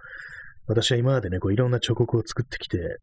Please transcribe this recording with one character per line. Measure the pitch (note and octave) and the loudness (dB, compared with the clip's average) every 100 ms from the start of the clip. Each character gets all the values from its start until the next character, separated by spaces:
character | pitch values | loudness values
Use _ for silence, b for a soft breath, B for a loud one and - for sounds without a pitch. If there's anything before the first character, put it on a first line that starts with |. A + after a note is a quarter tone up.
| B B B B B B - | B B B B B B 0
私 | G#2+ - | 2 2
は | A#2+ | 2
今 | B2 | 2
ま | C3 | 2
で | A2 | 0
ね、 | F#2 | 0
こ | F#2+ | 2
う、 | |
い | G#2+ | 2
ろ | B2+ | 2
ん | |
な | B2 | 2
彫 | - A#2+ | 2 2
刻 | A#2+ A2+ | 2 2
を | - | 0
作 | - | -4
っ | A#2+ | -4
て | - | -8
き | - | -4
て、 | F#2 E2+ - | -4 -4 -8